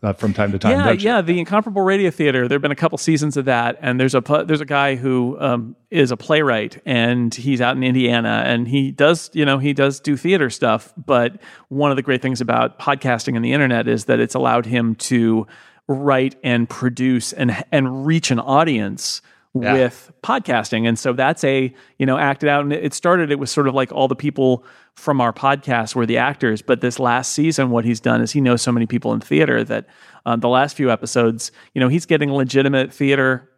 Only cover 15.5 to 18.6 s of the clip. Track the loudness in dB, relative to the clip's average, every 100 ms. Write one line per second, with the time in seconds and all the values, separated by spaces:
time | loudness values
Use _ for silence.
15.5 | -14 -20 _ _ -2 0 2 0 -2 -2
16.5 | 0 0 -2 -4 0 0 0 -2 -4 -2
17.5 | -2 -2 0 0 -2 0 0 2 -2 2
18.5 | 2